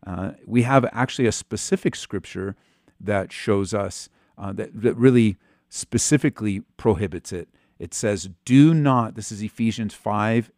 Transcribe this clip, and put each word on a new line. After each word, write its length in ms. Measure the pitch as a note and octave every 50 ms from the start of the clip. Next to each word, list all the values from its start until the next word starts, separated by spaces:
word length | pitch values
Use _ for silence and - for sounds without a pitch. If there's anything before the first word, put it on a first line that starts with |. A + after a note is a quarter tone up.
| -
Uh, 260 | F#2+ F2+ F2+ F#2+ F#2+ - - -
we 160 | - A2 B2
have 260 | A#2 B2+ C#3 C3+ A#2+ -
actually 340 | - A#2 C3 - - - B2
a 60 | G#2+
specific 640 | - - - - A2+ - - - F#3+ - - C#3 -
scripture 580 | - - - - F#2 - - - F#2+ F#2+ G2 F#2+ _ _ _ _ _ _ _ _ -
that 320 | F2+ G#2+ G#2 G2 F#2 -
shows 420 | - - - A2+ G2+ G2+ G2 F2+ A2
us, 340 | G2+ G2 F#2+ - - - - _ _ _ _ _ -
uh, 140 | G2 G2
that, 300 | G2 A2 - - - G#2+
that 120 | A2 A#2 -
really 440 | - B2 C3+ B2 A#2+ A2+ G#2+ F#2+ - _ _ _ _ _ _
specifically 920 | - - - - - A#2 - - D3+ C#3 - C#3+ - - G#2+ G#2+ G2 F#2+ - _ _
prohibits 560 | - - A#2 G2+ E2+ G#2 F2 F2+ E2+ - -
it. 160 | F#2+ F2 E2+ - _ _ _ _ _ -
It 120 | F2 F2
says, 380 | - - A#2+ G#2+ G#2 F2 F#2 F#2+ F2+ _ -
"Do 280 | - B2+ C#3 D3 D#3+
not," 440 | E3 D#3 C#3+ C#3 C3 B2 A2+ A2 -
this 160 | A2+ G#2 -
is 100 | A2 G2+
Ephesians 520 | G#2+ G#2 - - A#2 A2+ G#2 A#2 A2 G2+ -
five 580 | - - G#2 G#2 G#2 G#2+ A2 A#2 A#2+ A2 - _